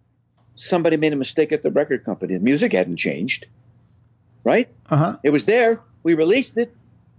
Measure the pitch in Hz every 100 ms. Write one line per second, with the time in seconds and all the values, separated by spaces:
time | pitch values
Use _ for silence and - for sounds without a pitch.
0 | _ _ _ _ _ - - 175 165 156
1 | 156 143 127 156 151 151 - 139 151 123
2 | - - 90 90 113 147 233 92 87 82
3 | - 71 120 - - _ _ _ _ _
4 | _ _ _ _ 113 190 254 _ - 147
5 | 175 - 151 147 190 240 226 226 _ _
6 | 165 160 160 254 - 226 240 _ _ _
7 | _